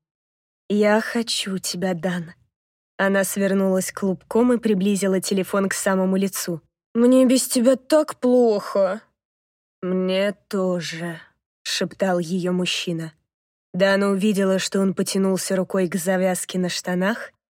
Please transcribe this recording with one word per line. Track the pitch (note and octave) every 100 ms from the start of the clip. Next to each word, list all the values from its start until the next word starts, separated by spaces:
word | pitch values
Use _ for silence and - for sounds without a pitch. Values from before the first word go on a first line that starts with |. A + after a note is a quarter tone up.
| _ _ _ _ _ _ -
"Я | G#3 G#3 G#3+
хочу | A3 A#3+ A3+ - G3+ F#3+
тебя, | - F3+ F#3+
Дан". | F3 F#3 F3+ E3 - _ _ _ _ _ -
Она | G3 G3
свернулась | F#3+ G3+ G3 G3 F#3+ F#3 F#3
клубком | - G3 F3+ - A3 B3
и | A#3+
приблизила | A3 G3 G3 G3 G3 F#3+
телефон | - G3 F3+ G3+ G3
к |
самому | - G3+ F#3+ F#3 F#3+
лицу. | G3 - - E3 _ _ _
"Мне | A#3 A#3+ C4 B3+
без | B3+ -
тебя | B3+ A#3 B3+
так | - D#4 D#4 -
плохо". | B3 B3 A#3 G#3 - G3+ F#3+ G#3+ - _ _ _ _ _ _ _
"Мне | F3+ F#3 F#3 F#3+ G3+ G3+ -
тоже", | G3+ F#3 F3+ D3 E3 E3+ E3 - _ _ _
шептал | - - F#3 - F#3+ F3
ее | E3 F#3 F3+
мужчина. | F3+ F3+ - - E3 D#3+ - _ _ _ _ _
Дана | F3+ G3 G3 G3+
увидела, | G3 G#3+ G3 G3 F#3+
что | - G3+
он | G3
потянулся | E3+ F#3+ G3 F#3+ F#3 - F#3+
рукой | F3+ G3 F#3
к | G3+
завязке | E3 F#3+ F#3 F3+ - F#3
на | F3+
штанах, | - - F3+ F#3+ A#3 - _ _